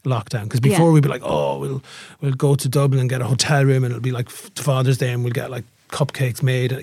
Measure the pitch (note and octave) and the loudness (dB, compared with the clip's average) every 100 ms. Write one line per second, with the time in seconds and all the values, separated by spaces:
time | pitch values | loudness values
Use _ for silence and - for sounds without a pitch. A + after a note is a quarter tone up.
0 | C3+ A#2+ - A2+ G#2 A#2 C3 F#3 E3 D#3 | -4 -4 -4 -8 -4 0 2 4 6 6
1 | C#3 C3 - D3+ C#3 C#3 C#3 C3+ - - | 4 0 -2 -2 0 -2 -6 -8 -10 -18
2 | - - C#3 C3 D3 C#3 C3+ C#3+ C#3 C3 | -20 -6 -4 0 2 2 0 0 2 2
3 | B2+ B2+ A#2 B2+ - C#3+ C3+ C3 B2 A#2 | 0 -2 -2 -2 2 2 4 2 0 -2
4 | B2 B2 A#2+ - - - D3 C3 B2+ B2+ | -4 -4 -6 -12 -16 -6 -2 2 2 2
5 | B2+ B2 A#2+ A#2+ B2 B2 - _ _ - | 0 -2 -4 -4 -6 -10 -14 _ _ -4
6 | C#3+ - B2+ A2 C3 B2+ B2 C3 | -4 -2 -4 0 0 0 -2 0